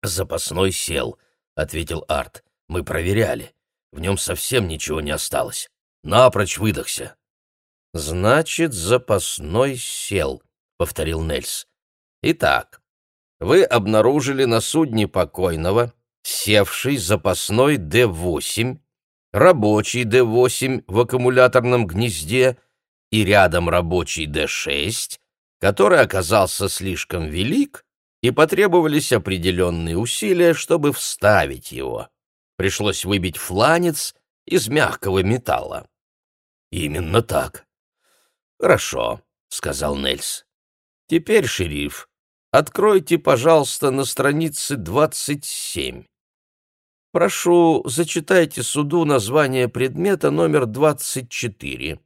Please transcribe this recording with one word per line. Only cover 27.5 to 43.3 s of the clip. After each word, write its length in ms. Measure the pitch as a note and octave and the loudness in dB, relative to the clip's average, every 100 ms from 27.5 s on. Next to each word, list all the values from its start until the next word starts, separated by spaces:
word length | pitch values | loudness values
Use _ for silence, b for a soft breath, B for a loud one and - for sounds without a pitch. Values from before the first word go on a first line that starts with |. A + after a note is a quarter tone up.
| G#3+ C#4 - _ _ _ _ | 0 -2 -6 _ _ _ _
и 100 | A#2+ | -2
потребовались 800 | A#2+ D#3 F#3 G3+ F3 D#3 D3 B2+ | 2 2 4 4 4 4 0 2
определенные 840 | A#2 F#2 F#2+ F2 F2+ F2+ E2+ E2 E2 | 0 0 -2 0 2 0 0 -2 -2
усилия, 560 | A#2+ - G#3+ F3+ E3+ | -4 -4 0 4 4
чтобы 400 | D3+ - D#3+ D3 | 2 0 0 0
вставить 800 | C#3+ - - G2+ G2+ C#2+ C2 - | -2 -8 0 4 4 2 -6 -12
его. 380 | B1 C2 A1+ A1+ _ _ _ _ _ | -10 -8 -8 -12 _ _ _ _ _
Пришлось 500 | F#2 - G#2 F#2 F2+ | -4 -2 -4 -4 -2
выбить 320 | G2+ F2+ D#2 | -2 -2 -6
фланец 800 | - F#2 C3 E3+ F3 D#3 - - _ _ - | -6 0 2 4 0 -2 -8 -12 _ _ -2
из 220 | F#3 G#2+ | -2 0
мягкого 540 | C#3+ G#2+ - G2+ F#2+ | 0 0 -2 -2 0
металла». 640 | F#2 B2 - A#1+ - - - _ _ _ _ _ _ _ _ | 2 0 -2 -4 -4 -12 -14 _ _ _ _ _ _ _ _
«Именно 500 | F2 D#2 D2+ E2 G#2 | -8 -6 -6 0 0
так». 460 | A#2 C#2+ - - _ _ _ _ _ _ _ _ _ _ | 0 -4 -4 -10 _ _ _ _ _ _ _ _ _ _
«Хорошо», 640 | - D3 - C2 A1+ A1+ _ _ _ | 2 2 0 -4 -4 -6 _ _ _
сказал 460 | - D#2 C#2+ D#2 C#2 | -8 -6 -4 -4 -4
Нельс. 500 | C#2 C2 - - _ _ _ _ _ _ _ | -4 -4 -6 -10 _ _ _ _ _ _ _
«Теперь, 380 | E3 D#3+ A3 B2+ | -4 2 0 2
шериф, 640 | - F2 D2 C#2+ - - _ _ _ _ | -4 -4 -4 -8 -10 -20 _ _ _ _
откройте, 680 | C3 D3+ - G3+ G3 D#3 E3+ | 2 2 0 4 4 2 -2
пожалуйста, 720 | - | 2